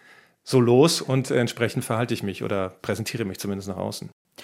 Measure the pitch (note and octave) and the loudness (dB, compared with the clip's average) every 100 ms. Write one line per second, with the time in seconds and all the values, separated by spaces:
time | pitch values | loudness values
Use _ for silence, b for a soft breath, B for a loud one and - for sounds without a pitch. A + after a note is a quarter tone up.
0 | _ - _ _ - C3 A#2+ B2 E3 E3+ | _ -20 _ _ 2 4 6 8 6 4
1 | - C3+ B2 B2+ A#2 - A#2 - - A2+ | 0 -2 2 0 0 0 -2 -2 -4 -2
2 | A#2+ A#2 G2+ F#2 A2 G2+ F#2+ - - G2+ | -2 -4 -4 -6 -4 -2 -4 -6 -6 -4
3 | G#2+ A#2 G2+ F#2+ G2+ G2 G2 F#2 G2+ G#2 | -4 -4 -6 -6 -8 -8 -8 -6 -6 -8
4 | - _ _ - | -14 _ _ -20